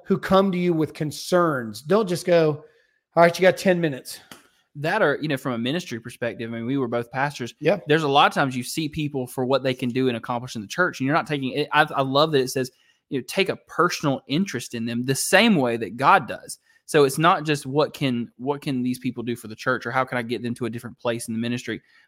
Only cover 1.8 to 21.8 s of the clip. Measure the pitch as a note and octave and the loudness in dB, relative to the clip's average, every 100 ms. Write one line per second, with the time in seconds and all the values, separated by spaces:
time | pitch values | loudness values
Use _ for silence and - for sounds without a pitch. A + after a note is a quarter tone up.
1.8 | C#3+ G3+ G3 F3 F3+ E3+ D#3 D3 - _ | 0 0 2 -2 2 4 4 0 -8 _
2.8 | _ _ _ E3 E3+ E3+ F#3 E3+ G3 F3 | _ _ _ 4 4 6 4 4 2 2
3.8 | D#3+ C3 - - - - _ _ _ C#3+ | 0 -4 -10 -18 -18 -20 _ _ _ -8
4.8 | D3+ G#3+ E3 C3 D3+ C3+ C#3 A#2 A#2+ E3+ | -4 2 2 2 0 -2 -2 -4 -2 -4
5.8 | F3+ A#2 A#2+ - A#2 F#2+ A2+ A#2 A#2 C#3 | -6 -10 -10 -8 -6 -6 -8 -6 -4 -2
6.8 | A#2+ A#2+ A#2+ C3 C#3+ - A#2 - D3+ G3 | -2 -2 -4 -2 -4 -4 -10 -2 0 0
7.8 | D3 D#3 D3+ C#3+ F#3+ G3+ C#3 B2+ B2 - | 2 2 4 6 6 4 0 -2 -6 -6
8.8 | D3+ D3+ D3 C#3+ B2+ - B2+ C3+ C3 B2+ | -4 -4 -4 -4 -6 -4 0 0 0 -2
9.8 | B2+ B2+ B2+ A#2 - A#2+ B2 A#2 G2+ - | -2 0 0 0 -4 -6 -6 -10 -6 -2
10.8 | F3+ - C3+ D#3 B2+ D3 C3 C#3+ C#3+ D3 | -2 -2 0 0 0 -4 -4 -4 0 2
11.8 | D#3 C#3 C3+ C3+ D#3+ C#3+ B2+ C3+ B2+ - | 2 0 0 2 2 2 0 -2 -6 -8
12.8 | _ _ _ C#3 - - F3+ A#2 _ - | _ _ _ -8 -4 -2 -2 -4 _ 0
13.8 | E3+ - D3+ B2+ - C#3+ G3 A#2+ - A#2 | 0 0 -2 -2 -2 -2 -2 -4 -8 -6
14.8 | A#2 A#2+ B2+ C3+ - F#3+ A#3 F3+ B2 A#2 | -6 -4 -2 -2 4 6 6 4 2 0
15.8 | G#2 A#2+ C#3 F#3+ A#2+ F#2 - - _ _ | -4 0 4 4 2 -8 -12 -18 _ _
16.8 | - D#3 C3+ D3 E3 F#3 D3+ C#3+ C3+ C#3+ | 0 4 4 4 4 4 0 -4 -2 0
17.8 | C3 - C#3 A#2+ A#2 - B2+ C#3+ D3+ B2+ | 0 0 -2 0 -4 -6 -6 -6 -4 -2
18.8 | B2 B2 A#2+ A#2+ A#2 A#2 G#2+ A2 C3+ A#2+ | -2 -2 -6 -6 -6 -6 -8 -8 -4 -4
19.8 | A#2+ C3 B2+ B2+ A#2 A#2 A#2+ A#2+ A#2 A#2 | -2 -2 -2 -4 -4 -6 -6 -6 -6 -8
20.8 | A#2 - A#2+ A2+ - A2 A#2 A#2+ - A2 | -12 -6 -4 -4 -4 -4 -4 -4 -6 -10